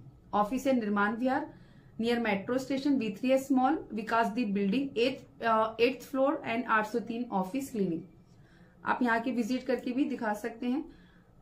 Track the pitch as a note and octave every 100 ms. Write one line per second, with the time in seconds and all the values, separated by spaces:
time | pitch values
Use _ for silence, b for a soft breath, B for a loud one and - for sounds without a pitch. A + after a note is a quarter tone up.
0 | - - - - G#3 B3+ C#4 B3+ G#3 G#3
1 | G#3 A3+ B3+ C#4 D4+ B B B B -
2 | A3+ A#3 A3+ G3 G3 B3+ - C4+ D4 C4
3 | A3 G3 B3+ C4+ C4+ B3+ C4 D#4 - G#3+
4 | G#3+ A3+ A3 A3+ A3 G3 G3 A#3 C#4 G#3
5 | B3 C4 - - A#3 A3 A3 A3 A#3+ B3+
6 | - C4 C4+ D#4 - A3+ A#3 A3 G#3+ A#3+
7 | G#3 A#3 A#3+ G3 F#3 C4+ C4+ A3 F#3 E3
8 | - - - B B B B B - A3
9 | B3 E4+ C4 A#3 G#3+ B3+ - A#3+ A3 A#3+
10 | C#4+ A#3+ A3+ G#3 A#3+ A3 B3 C4 - B
11 | B B B -